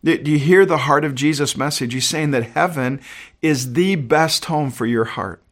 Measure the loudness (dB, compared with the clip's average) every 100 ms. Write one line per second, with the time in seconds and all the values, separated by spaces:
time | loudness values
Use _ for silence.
0 | 2 0 2 0 4 6 6 2 2 2
1 | 2 0 0 0 -2 -2 -4 -4 -4 -4
2 | -4 -2 0 0 -2 0 0 0 -4 -4
3 | -10 -20 -20 _ 0 0 -2 0 2 0
4 | 2 2 2 0 -4 -4 -4 -2 -2 0
5 | -2 -4 -8 -8 _